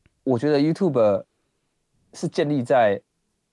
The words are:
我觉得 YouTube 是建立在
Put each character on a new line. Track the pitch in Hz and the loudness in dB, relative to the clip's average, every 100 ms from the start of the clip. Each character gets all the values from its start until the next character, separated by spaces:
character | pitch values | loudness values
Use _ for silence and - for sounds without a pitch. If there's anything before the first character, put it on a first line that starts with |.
| _ _ | _ _
我 | - 123 | -4 -2
觉 | 143 | 0
得 | 147 | 0
YouTube | 151 165 190 131 107 95 - _ _ _ _ _ _ _ _ | 0 0 -2 2 2 0 -4 _ _ _ _ _ _ _ _
是 | - 170 | -10 -6
建 | - 151 | -2 -2
立 | 147 | -2
在 | 123 135 110 101 - _ _ _ _ | 0 2 2 0 -6 _ _ _ _